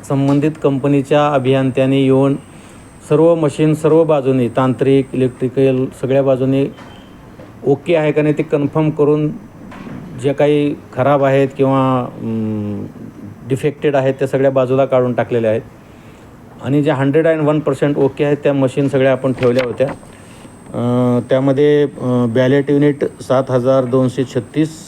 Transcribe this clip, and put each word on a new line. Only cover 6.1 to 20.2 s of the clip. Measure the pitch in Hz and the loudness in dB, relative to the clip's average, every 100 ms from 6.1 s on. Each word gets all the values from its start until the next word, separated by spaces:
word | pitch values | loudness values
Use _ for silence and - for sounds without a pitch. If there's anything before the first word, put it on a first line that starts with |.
| 135 | 0
बाजूने | 135 127 131 135 139 - - - - - - - - - - | 2 0 0 0 -2 -6 -20 -20 -20 -20 -20 -20 -20 -8 -2
ओके | 139 - 170 | -2 0 0
आहे | 151 | 2
का | 147 | 0
नाही | 151 151 | 0 0
ते | |
कन्फर्म | 156 151 143 156 156 | -2 -2 0 0 -2
करून | 151 143 151 151 - - - - - - - - - | 0 2 2 -2 -6 -16 -20 -20 -18 -16 -16 -14 -6
जे | 131 | -4
काही | 139 147 147 147 - - | 0 2 2 0 -4 -10
खराब | - 127 143 | -2 0 2
आहेत | 139 139 139 135 | 2 2 0 0
किंवा, | 135 135 131 127 | 0 2 2 0
अम, | 123 - 117 113 110 107 104 101 101 - - - - - - | -4 -8 -6 -4 -4 -4 -6 -8 -10 -14 -18 -18 -18 -18 -6
डिफेक्टेड | 131 151 139 151 139 | -2 -2 -2 0 0
आहेत | 131 | 0
त्या | 131 135 | -2 -2
सगळ्या | 135 135 | 2 2
बाजूला | 135 127 131 | 2 0 0
काढून | 135 127 127 | 2 2 0
टाकलेल्या | 120 117 120 113 | -2 -2 0 0
आहेत | 113 - - - - - - - - - - | -2 -4 -20 -20 -20 -20 -20 -20 -20 -20 -12
आणि | 117 143 | -2 0
ज्या | 147 | 0
हंड्रेड | 135 139 143 160 | 0 2 2 2
अँड | 160 | 2
वन | 147 151 | 0 0
पर्सेंट | 147 135 147 143 | -2 -2 -2 0
ओके | 139 - | -2 0
आहेत | 147 147 | -2 0
त्या | 147 | 0
मशीन | 139 135 135 139 | 0 0 0 -2
सगळ्या | 135 131 | 2 2
आपण | 127 135 | 0 -2
ठेवल्या | 127 123 123 123 | 0 0 0 -2
होत्या. | 107 135 - - - | -2 -4 -4 -16 -20